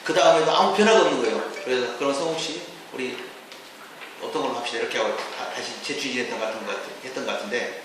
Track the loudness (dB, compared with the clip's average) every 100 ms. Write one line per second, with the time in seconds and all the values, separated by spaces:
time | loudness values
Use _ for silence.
0 | 0 6 8 8 6 6 4 6 8 8
1 | 6 4 0 0 -4 -6 -2 0 0 -2
2 | 0 0 0 -2 -4 -6 -10 -16 -12 -8
3 | -6 -6 -10 -14 -18 -18 -18 -18 -18 -16
4 | -16 -12 -6 -4 -2 -4 -4 -4 -2 -2
5 | -2 -2 -6 -8 -8 -6 -8 -8 -6 -4
6 | -4 -2 -4 -4 -4 -4 -6 -8 -8 -12
7 | -10 -8 -6 -6 -4 -4 -4 -8